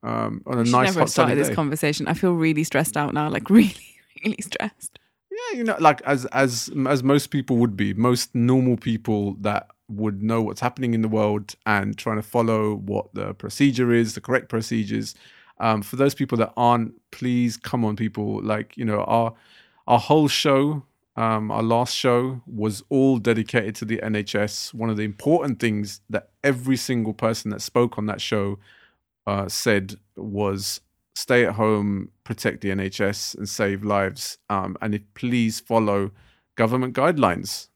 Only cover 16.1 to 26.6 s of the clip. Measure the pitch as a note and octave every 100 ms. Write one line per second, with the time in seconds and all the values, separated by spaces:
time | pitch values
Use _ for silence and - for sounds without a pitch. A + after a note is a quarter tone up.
16.1 | C#3 C3+ A#2 A2+ - A#2+ A#2+ A2+ - _
17.1 | - B2 B2 A#2+ A#2 - B2 A2 G#2+ A2
18.1 | G#2+ G#2 G#2 G#2 G#2+ A2 - A#2 G#2 -
19.1 | A2+ A2+ - _ - _ _ - A#2+ -
20.1 | D3+ D3 - D3+ C3+ D3 D3 - _ _
21.1 | - A2+ A2 G#2+ G#2+ A2+ A#2 B2 - C3
22.1 | A#2+ C3 B2+ - A2+ G#2+ G2 - C#3 C3+
23.1 | B2+ A#2 A2+ G#2+ B2 G#2 G#2 A2 A#2 A2
24.1 | G#2+ G2+ G#2+ G#2 - - A2+ A2+ G#2+ G#2+
25.1 | G2 C#3+ E3 C#3+ A#2 A#2 G#2 G2+ - -
26.1 | G#2+ - _ C#3 B2